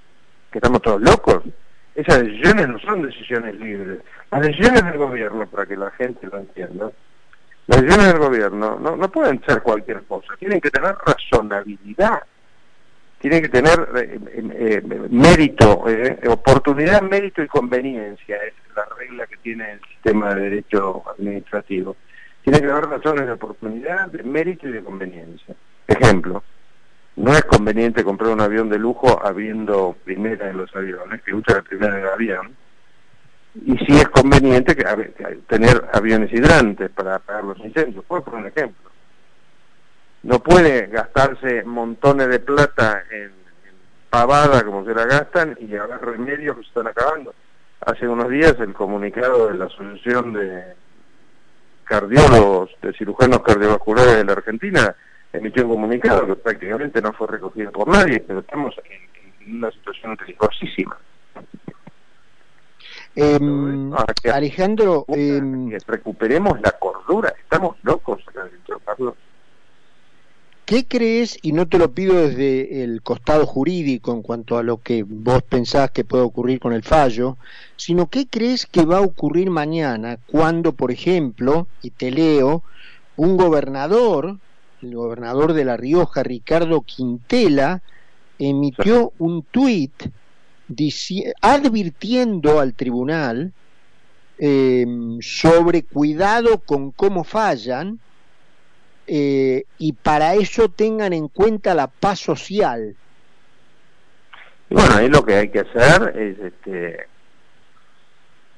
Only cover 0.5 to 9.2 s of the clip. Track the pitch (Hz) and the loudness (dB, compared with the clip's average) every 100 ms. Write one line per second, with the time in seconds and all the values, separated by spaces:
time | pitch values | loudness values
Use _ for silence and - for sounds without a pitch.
0.5 | 110 123 123 - 101 120 226 - 95 - | -2 0 2 2 2 4 4 4 0 0
1.5 | - - - - - 156 143 117 107 156 | -12 -16 -20 -16 -6 2 4 2 0 2
2.5 | 214 147 120 - 208 139 117 110 120 117 | 2 2 -4 -4 -4 -4 -10 -8 -6 -6
3.5 | 101 110 101 95 92 - - - 135 151 | -12 -10 -10 -10 -12 -16 -20 -8 -2 0
4.5 | 147 220 247 175 151 143 123 107 110 104 | 4 4 4 2 -2 -4 -4 -8 -8 -8
5.5 | 101 98 98 98 - 123 120 98 98 95 | -6 -8 -6 -8 -6 -8 -8 -12 -14 -14
6.5 | - 87 - - - - - - - - | -14 -12 -10 -10 -12 -20 -20 -20 -20 -20
7.5 | - - 127 131 196 202 165 147 117 101 | -14 0 2 4 4 6 4 2 0 -2
8.5 | 101 107 101 135 165 190 320 | -2 -6 -4 -6 -4 -4 -2